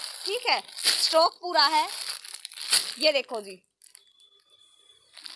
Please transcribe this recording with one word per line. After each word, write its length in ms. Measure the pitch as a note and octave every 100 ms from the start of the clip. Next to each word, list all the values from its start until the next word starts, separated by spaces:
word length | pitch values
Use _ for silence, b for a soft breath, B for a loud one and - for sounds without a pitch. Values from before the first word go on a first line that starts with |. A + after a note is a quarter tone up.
| - -
ठीक 220 | F#4+ A4+ A#4+
है, 140 | B3 - - - -
स्टॉक 380 | - D#4+ E4 -
पूरा 240 | F4+ E4 C#4+
है। 220 | D#4 F4 - - - - - - - - - - -
ये 140 | D4+
देखो 280 | C#4 - A3+
जी, 180 | G3 F#3 _ _ - - _ _ _ _ _ _ _ _ _ _ _ - -